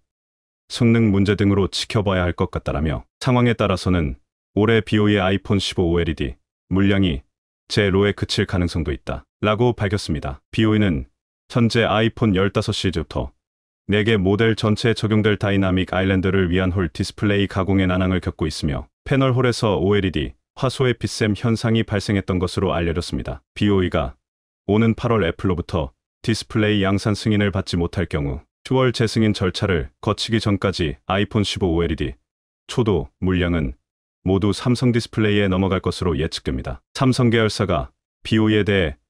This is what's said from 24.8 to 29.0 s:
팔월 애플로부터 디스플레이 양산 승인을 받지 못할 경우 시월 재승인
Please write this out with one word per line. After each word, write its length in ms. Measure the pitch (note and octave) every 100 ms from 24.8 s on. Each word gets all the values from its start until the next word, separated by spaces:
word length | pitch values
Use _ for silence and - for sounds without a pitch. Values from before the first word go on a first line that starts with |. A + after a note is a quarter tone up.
| A2+
팔월 300 | A2 A#2+ A2+
애플로부터 680 | F2 - G2 D#2+ - F2 C#2+ _ _ _
디스플레이 600 | - A2 - A2+ G#2+ G#2
양산 320 | F#2+ G2 A2
승인을 360 | G2+ A2+ G#2 G#2
받지 260 | G2 - F#2
못할 300 | E2+ - E2+
경우 340 | D#2 C#2+ C2+ - _ -
시월 240 | C3 B2+
재승인 400 | A#2